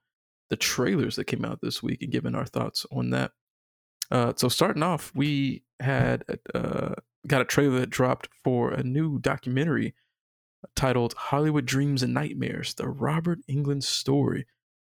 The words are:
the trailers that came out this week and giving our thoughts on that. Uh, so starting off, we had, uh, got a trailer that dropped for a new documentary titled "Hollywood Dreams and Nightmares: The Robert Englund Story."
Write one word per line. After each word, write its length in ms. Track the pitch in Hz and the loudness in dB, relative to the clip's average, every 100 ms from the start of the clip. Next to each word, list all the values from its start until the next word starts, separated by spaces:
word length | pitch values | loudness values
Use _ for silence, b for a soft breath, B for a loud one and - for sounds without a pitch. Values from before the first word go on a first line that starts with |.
| _ _ _ _ _ | _ _ _ _ _
the 60 | 220 | -2
trailers 580 | - - 247 180 - - | 0 2 2 4 2 -2
that 80 | - | -4
came 200 | 117 117 | -4 -4
out 140 | - | -4
this 220 | 113 - | -6 -4
week 180 | - - | -4 -4
and 100 | - | -2
giving 220 | 120 123 | -2 -2
our 120 | 120 117 | -2 -4
thoughts 360 | 123 117 - - | -4 -4 -6 -6
on 200 | 131 123 | -4 -2
that. 200 | 127 127 - _ _ _ _ _ _ - | 0 -2 -6 _ _ _ _ _ _ -2
Uh, 240 | 127 120 - | 0 0 0
so 140 | 127 | 0
starting 320 | - 185 - | 2 0 2
off, 300 | 165 160 - | 0 -2 -4
we 500 | 131 147 143 135 - - _ | -2 0 0 0 -4 -10 _
had, 440 | 127 131 123 123 - - - - | -2 2 2 0 -4 -10 -6 -4
uh, 400 | - - - - - _ - | -2 -2 -4 -6 -12 _ 0
got 140 | 139 | 0
a 40 | 120 | 2
trailer 340 | - 143 127 | 4 4 2
that 120 | 127 | 0
dropped 360 | - 127 127 - _ | 2 2 2 -4 _
for 280 | 135 123 120 | 0 2 2
a 100 | - | 0
new 360 | 127 139 160 139 | 0 0 0 0
documentary 720 | 135 143 127 127 165 120 113 - _ _ _ _ _ _ - - | 0 -2 0 0 2 2 0 -6 _ _ _ _ _ _ -10 -2
titled 380 | 135 123 117 | 2 2 0
"Hollywood 520 | - - 139 156 151 123 | -2 -2 2 4 2 2
Dreams 360 | 131 143 139 | 2 2 2
and 120 | 123 | 2
Nightmares: 600 | 123 151 - - - - | 0 -2 -4 -4 -4 -6
The 140 | - - | -6 -6
Robert 520 | 139 135 160 170 170 - | -2 0 2 0 -2 -2
Englund 340 | 139 143 143 | -2 0 0
Story." 640 | - - - 143 127 - - _ _ _ | -2 -2 2 2 2 0 -6 _ _ _